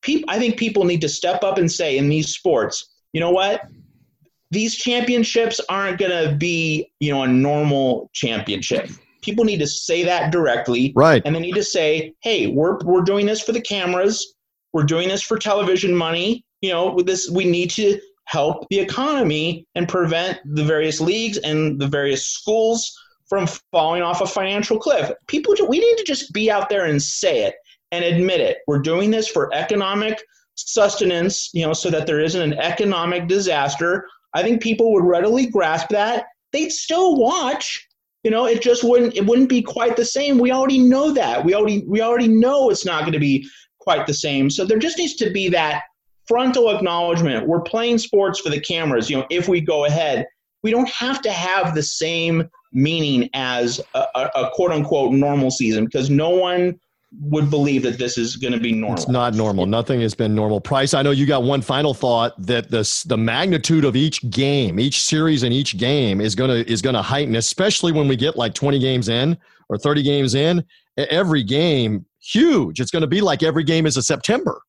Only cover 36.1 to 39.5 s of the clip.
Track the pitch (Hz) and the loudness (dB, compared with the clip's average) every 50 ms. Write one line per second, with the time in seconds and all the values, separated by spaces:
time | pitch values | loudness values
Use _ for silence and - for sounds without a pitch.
36.1 | 240 240 - - _ _ _ _ - 285 311 - - - - - 311 339 370 370 | -2 -4 -6 -8 _ _ _ _ -4 -4 -4 -4 -4 -8 -4 -2 0 2 4 4
37.1 | 320 277 233 240 320 370 311 254 277 - - - - - - _ _ _ _ _ | 4 4 4 2 2 0 -2 -2 -4 -4 -4 -8 -10 -10 -12 _ _ _ _ _
38.1 | _ _ _ 226 220 226 247 247 233 226 233 247 240 240 - 233 247 247 240 233 | _ _ _ 0 2 2 2 2 2 2 4 2 2 4 4 4 4 6 4 4
39.1 | 233 - 202 196 233 247 269 254 | 2 0 2 4 6 4 6 4